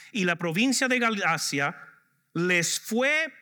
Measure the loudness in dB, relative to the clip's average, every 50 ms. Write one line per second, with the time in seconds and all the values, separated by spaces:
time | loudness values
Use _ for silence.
0 | -18 -8 -4 -2 0 0 0 0 -2 -2 0 2 2 2 2 2 2 2 2 2
1 | 2 0 0 2 2 2 2 0 0 -2 -2 -2 -2 -2 -4 -6 -14 -20 -20 _
2 | _ _ _ _ _ _ -4 -2 0 2 2 2 2 0 -2 -4 -4 -4 -2 0
3 | 2 2 2 0 -2 -4 -8 -14